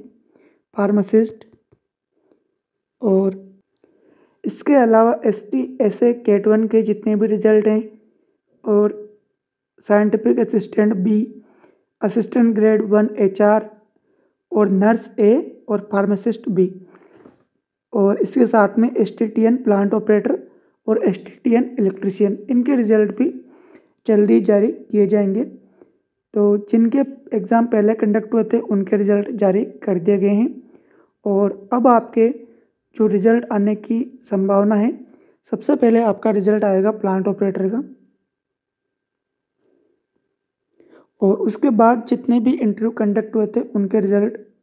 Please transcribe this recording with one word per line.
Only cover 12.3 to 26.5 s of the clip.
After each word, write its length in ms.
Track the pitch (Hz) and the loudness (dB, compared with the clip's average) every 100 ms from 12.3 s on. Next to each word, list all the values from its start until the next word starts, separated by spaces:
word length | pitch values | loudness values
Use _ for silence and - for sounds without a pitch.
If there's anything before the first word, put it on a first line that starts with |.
| 254 233 | 0 0
ग्रेड 280 | 214 214 214 | 2 2 2
वन 240 | 214 214 220 - | 2 0 0 0
एचआर 500 | 196 196 208 214 214 - _ _ _ _ _ _ _ | -2 2 2 2 -2 -14 _ _ _ _ _ _ _
और 180 | 220 202 | 0 0
नर्स 400 | 190 208 226 - - | 2 2 0 -4 0
ए 460 | 208 262 - - - | 2 2 -2 -12 -8
और 200 | 208 - | -8 -4
फार्मासिस्ट 560 | 202 202 196 240 214 - | -2 -2 -2 -4 -6 -4
बी 200 | 185 185 - - - _ - - _ _ _ _ _ _ | -2 -2 -4 -20 -20 _ -20 -20 _ _ _ _ _ _
और 280 | 214 196 214 | 0 2 2
इसके 260 | - 269 226 | -2 0 2
साथ 320 | 226 202 220 | 4 2 2
में 120 | 240 | 0
एसटीटीएन 640 | - 196 - 220 226 226 254 | 0 -4 -2 -4 0 0 0
प्लांट 360 | 226 196 202 | 0 0 0
ऑपरेटर 440 | 214 214 208 247 370 - _ _ _ - | 0 0 0 0 -4 -8 _ _ _ -4
और 160 | 220 | -2
एसटीटीएन 720 | 277 - - - 247 233 - - | -2 -4 -8 -8 0 0 0 -2
इलेक्ट्रीशियन, 600 | 190 190 196 190 196 - - | -2 -2 -6 -2 -2 -2 -4
इनके 260 | 247 247 262 | -2 0 0
रिजल्ट 340 | 214 214 214 | 2 2 2
भी 200 | - 285 - - _ _ - _ _ - | -2 -4 -4 -16 _ _ -20 _ _ 0
जल्दी 340 | 214 208 233 | 2 4 4
जारी 260 | 208 202 220 | 4 2 0
किए 380 | - - 208 196 | -2 -4 0 2
जाएंगे। 360 | 208 196 202 285 - _ _ _ _ _ _ _ | 2 0 -2 -6 -10 _ _ _ _ _ _ _
तो 220 | 208 208 | 0 2